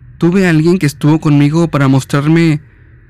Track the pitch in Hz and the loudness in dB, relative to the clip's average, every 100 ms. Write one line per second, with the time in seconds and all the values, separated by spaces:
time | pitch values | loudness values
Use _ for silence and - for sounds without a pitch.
0 | - - 165 190 185 156 160 180 143 - | -20 -4 0 0 0 0 0 0 -2 -2
1 | 147 160 160 143 143 160 170 147 139 135 | 0 0 0 2 2 0 -2 0 0 0
2 | - 151 147 165 165 151 - _ - - | -2 -4 0 0 0 -2 -6 _ -20 -20